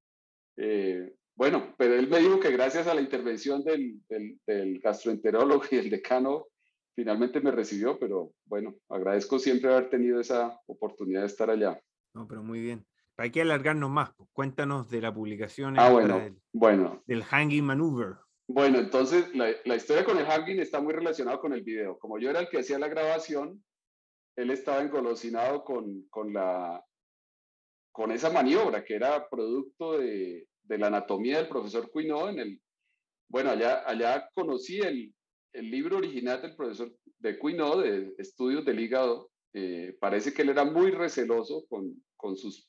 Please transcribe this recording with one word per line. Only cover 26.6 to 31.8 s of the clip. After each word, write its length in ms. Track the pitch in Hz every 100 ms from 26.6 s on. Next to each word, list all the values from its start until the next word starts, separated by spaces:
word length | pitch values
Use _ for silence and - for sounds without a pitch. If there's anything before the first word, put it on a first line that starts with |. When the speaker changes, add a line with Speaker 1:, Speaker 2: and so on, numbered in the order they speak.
| 87 87 - _ _ _ _ _ _ _ _ _ _
Speaker 1:
con 180 | - 110
esa 180 | 120 160
maniobra 560 | 180 131 185 160 104
que 120 | - 107
era 320 | 127 147 147
producto 680 | 120 113 127 135 _ 165 156
de, 500 | 123 101 90 87 - _ _
de 100 | 104
la 100 | 104
anatomía 500 | 104 101 98 120 156
del 100 | 160
profesor 420 | 131 104 113